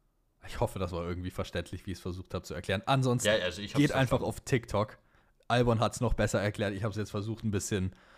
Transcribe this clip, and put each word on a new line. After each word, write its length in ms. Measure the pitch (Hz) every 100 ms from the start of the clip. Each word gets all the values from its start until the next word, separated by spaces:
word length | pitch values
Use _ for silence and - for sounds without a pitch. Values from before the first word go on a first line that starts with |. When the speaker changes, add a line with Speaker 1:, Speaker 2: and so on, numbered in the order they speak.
| _ _ _ _ -
Speaker 1:
Ich 140 | -
hoffe, 180 | 117 92
das 140 | 90
war 120 | 87 87
irgendwie 220 | 90 90
verständlich, 560 | - 92 90 - 92 -
wie 60 |
ich 40 | 87
es 40 |
versucht 320 | 92 90 -
habe 100 | 92
zu 80 | -
erklären. 300 | 71 - 98
Ansonsten 440 | - 135 127 120 104
Speaker 2:
Ja, 140 | 107
also 200 | 90 95
ich 100 | 101
hab's 80 | 143
Speaker 1:
geht 120 | 143
einfach 260 | 135 127 123
Speaker 2:
verstanden. 100 | -
Speaker 1:
auf 120 | -
TikTok. 580 | - 123 - 101 107 - _ _ _ _ -
Albon 320 | 120 120 113
hat's 220 | 107 -
noch 100 | 117
besser 300 | - 107 107
erklärt. 320 | 104 - 101
Ich 100 | 95
hab's 120 | 107 98
jetzt 140 | 101
versucht, 320 | 107 104 107
ein 60 | 110
bisschen 460 | 98 - 101 95 - -